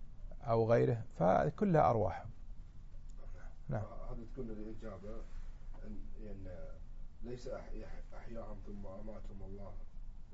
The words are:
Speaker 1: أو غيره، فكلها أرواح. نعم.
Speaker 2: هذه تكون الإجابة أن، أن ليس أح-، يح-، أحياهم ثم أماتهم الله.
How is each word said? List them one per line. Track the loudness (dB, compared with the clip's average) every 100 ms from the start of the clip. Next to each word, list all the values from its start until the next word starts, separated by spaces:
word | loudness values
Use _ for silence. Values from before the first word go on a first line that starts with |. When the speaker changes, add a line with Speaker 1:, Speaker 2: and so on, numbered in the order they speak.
| -6 -6 -6 -4
Speaker 1:
أو | 2 6 8
غيره، | 8 8 4 0 4
فكلها | 6 8 6 4 6 8 8
أرواح. | 8 4 0 -4 -6 -6 -6 -8 -8 -8 -8 -8 -6 -6 -6 -6 -6 -2
نعم. | -2
Speaker 2:
هذه | -2 -4 -4 -4 -4
تكون | -6 -4
الإجابة | -4 -6 -6 -6 -8 -6 -6 -4 -4 -4 -6 -6 -6 -6
أن، | -4 -4 -4
أن | -4 -6 -6 -4 -4 -6 -6 -6 -6 -4
ليس | -4 -4 -4
أح-، | -4 -2
يح-، | -4 -2 -4 -4 -4
أحياهم | -4 -4 -4 -4 -4
ثم | -4 -4
أماتهم | -4 -4 -4 -4 -4 -4
الله. | -4 -4 -4 -4 -4 -6 -6 -4